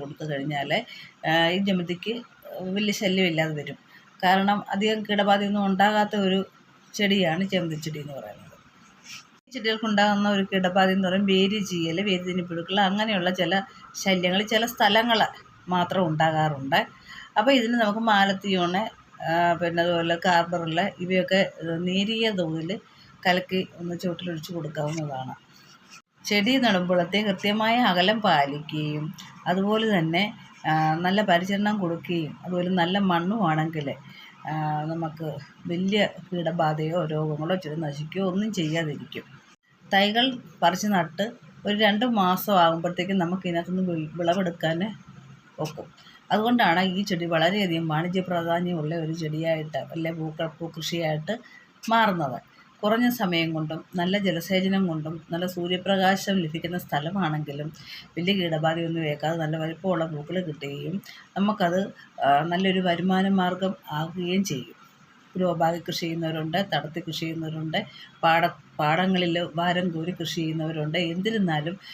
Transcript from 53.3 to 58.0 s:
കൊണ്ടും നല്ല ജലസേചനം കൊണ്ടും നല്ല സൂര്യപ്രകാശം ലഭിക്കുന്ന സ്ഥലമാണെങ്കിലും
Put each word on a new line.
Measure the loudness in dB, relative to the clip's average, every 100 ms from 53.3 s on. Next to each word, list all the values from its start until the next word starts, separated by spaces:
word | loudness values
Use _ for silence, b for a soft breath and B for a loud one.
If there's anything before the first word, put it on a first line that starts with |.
| 2 0 0
കൊണ്ടും | -4 -6 -6 -2
നല്ല | 0 2
ജലസേചനം | 0 -2 0 0 2 2 2
കൊണ്ടും | 0 -4 -8 -8
നല്ല | -6 -4 -4
സൂര്യപ്രകാശം | -4 -2 0 2 4 2 0 -2
ലഭിക്കുന്ന | -2 -4 -6 -8 -4
സ്ഥലമാണെങ്കിലും | -4 -2 -2 -2 -2 -6 -8 -8 B B B